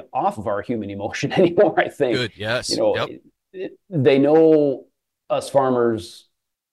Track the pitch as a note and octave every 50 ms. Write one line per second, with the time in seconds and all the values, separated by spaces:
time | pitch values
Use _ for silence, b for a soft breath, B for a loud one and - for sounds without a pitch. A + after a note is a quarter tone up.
0 | - _ - B2 D#3+ G3 G#3 G#3+ - A2+ G2+ G2+ G2+ - B2 A2+ G2+ G2 G2+ G2
1 | G2 - - - - - - - F#3 F3 F3 F3 G#3 E3 - - D3+ C3+ - -
2 | C#3+ B2+ A2+ B2+ B2 G#2 - F#2+ G#2 A2 A#2 B2+ G2+ - - - A2+ G#2+ G2+ A2
3 | A2+ - - - _ _ _ _ _ _ - F#3 F#3+ - - _ _ - F#3+ D3+
4 | B2+ D3 C3+ C3+ C#3+ C#3+ D#3 D#3+ D#3+ D#3+ D#3 D3+ D3 C#3+ C3 - - _ _ _
5 | _ _ _ _ _ - D3+ C3+ - - - C#3 C3+ C3 B2+ B2 A#2+ A#2 A2+ G#2+
6 | - - - - _ _ _ _ _ _ _ _ _ _